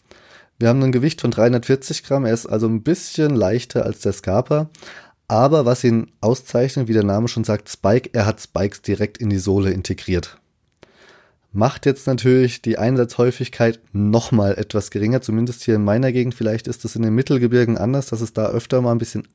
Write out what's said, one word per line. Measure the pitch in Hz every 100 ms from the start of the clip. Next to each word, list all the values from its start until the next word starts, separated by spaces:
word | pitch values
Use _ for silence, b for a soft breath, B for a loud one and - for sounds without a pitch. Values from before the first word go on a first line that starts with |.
| b b b b b _
Wir | 117
haben | 135
ein | 131
Gewicht | 127 147 160
von | 123
dreihundertvierzig | 113 120 123 120 135 - 156
Gramm, | - 139
er | 123
ist | 117 -
also | 110 110
ein | 113
bisschen | 139 180 - - 151 131
leichter | 95 117 - 127
als | 110 -
der | 101
Scarpa. | - - 98 - 151 156 B B B B B -
Aber | 110 135 156
was | 120 120
ihn | 123 113 - _
auszeichnet, | 107 127 - 117 131 139 117
wie |
der | 110
Name | 101 101 117
schon | -
sagt, | 110 107 -
Spike, | - 98 123 -
er | 120 104
hat | 107
Spikes | - 82 101 -
direkt | - 98 107 -
in | 110
die | 98
Sohle | 95 98 95
integriert. | 95 - 92 - 90 - - _ _ _ _ b b b b b b b 98
Macht | 120 - 143
jetzt | 139 -
natürlich | 123 123 127 127 120
die | 117 110
Einsatzhäufigkeit | 110 131 120 - 123 - 123 - 117 113 _
nochmal | 101 104 113 - 113 101 101
etwas | 104 107 -
geringer, | 101 107 127
zumindest | - 110 120 120
hier | - 110
in |
meiner | 101 110 131
Gegend. | 123 123
Vielleicht | - 110 113 -
ist | 120
das | 113 113
in |
den | 113
Mittelgebirgen | 110 135 135 120 123 117 113
anders, | 107 139 -
dass | 113
es | 113
da | - 107
öfter | 117 - 127
mal | 123
ein | 117
bisschen | 117 107 -